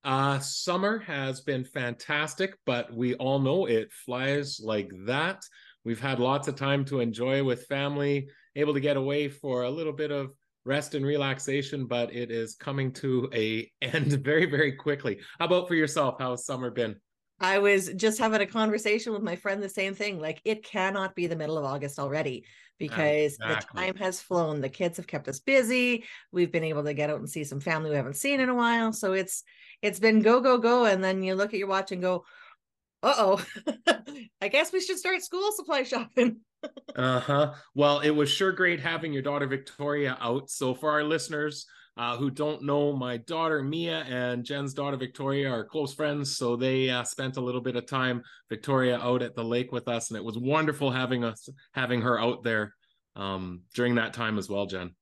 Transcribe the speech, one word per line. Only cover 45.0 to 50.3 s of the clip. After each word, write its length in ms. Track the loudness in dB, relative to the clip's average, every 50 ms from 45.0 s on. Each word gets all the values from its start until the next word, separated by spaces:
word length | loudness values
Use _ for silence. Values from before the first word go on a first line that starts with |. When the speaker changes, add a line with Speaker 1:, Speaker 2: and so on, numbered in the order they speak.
| -6 -8 -6 -6 -4 -2 0 0 0 0
Speaker 1:
are 140 | 0 -2 -4
close 300 | -4 -4 -4 -4 -4 -2
friends. 420 | -2 -2 -2 0 -2 -2 -4 -2
So 200 | 0 0 0 2
they, 340 | 2 2 2 2 4 2 2
uh, 140 | 2 0 -2
spent 340 | -4 -4 -4 -6 -4 -4 -4
a 20 |
little 200 | -4 -2 -4 -2
bit 140 | -4 -2 -4
of 100 | -4 -4
time, 360 | -2 -2 0 2 2 0 -2 -4 -10 -20 -20 _ _
Victoria, 480 | -10 -8 -2 0 2 4 4 4 2 2
out 240 | 2 0 0 0
at 120 | 0 -4 -4
the 100 | -6 -4
lake 280 | 0 0 0 0 -2
with 160 | -4 -6 -4 -2
us. 220 | -4 -2 -4 -4
And 80 | -6 -6
it 60 | -6
was 120 | -6